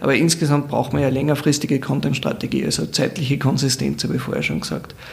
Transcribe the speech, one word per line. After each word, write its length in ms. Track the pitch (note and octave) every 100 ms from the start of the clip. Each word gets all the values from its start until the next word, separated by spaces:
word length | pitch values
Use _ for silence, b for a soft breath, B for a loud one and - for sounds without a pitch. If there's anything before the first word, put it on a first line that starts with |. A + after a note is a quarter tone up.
aber 120 | C#3
insgesamt 540 | C3 E3 E3 D3+ D3 C#3+
braucht 240 | B2+ -
man 100 | C#3+
ja 60 | C#3
längerfristige 720 | C3+ C#3+ C#3+ D#3 D3 - C3+
Content-Strategie, 840 | - C#3+ C#3+ C3 C3+ - - - -
also 200 | - D#3
zeitliche 540 | - - - C3 C#3
Konsistenz, 640 | C3+ C3 C3+ - C#3 C#3+
habe 140 | - -
ich 40 |
vorher 220 | - C#2+
schon 160 | D2+ D#2
gesagt. 340 | - D#2 - - B